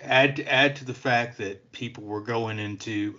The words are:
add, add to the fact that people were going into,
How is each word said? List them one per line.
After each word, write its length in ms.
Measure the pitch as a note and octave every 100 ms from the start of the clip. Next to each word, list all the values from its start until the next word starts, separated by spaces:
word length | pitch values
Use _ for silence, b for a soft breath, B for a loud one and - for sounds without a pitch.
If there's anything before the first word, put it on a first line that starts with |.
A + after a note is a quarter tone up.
add, 380 | B2+ C3 C#3+ C#3+
add 340 | D3 C3 C#3 C#3+
to 80 |
the 100 | C3
fact 440 | B2+ C3+ A#2+ A#2+ -
that 320 | G2 - _
people 320 | - A#2 A2
were 180 | G#2 G#2
going 360 | G#2+ A#2 A2+ G#2+
into, 560 | G#2 G2+ A#2 G#2 G#2